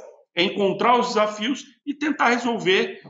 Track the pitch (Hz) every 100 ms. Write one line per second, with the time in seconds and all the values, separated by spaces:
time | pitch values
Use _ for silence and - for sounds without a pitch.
0 | - - _ - 190 - 196 175 214 247
1 | 196 214 214 208 214 285 - _ - -
2 | 302 - 233 240 247 226 170 196 - -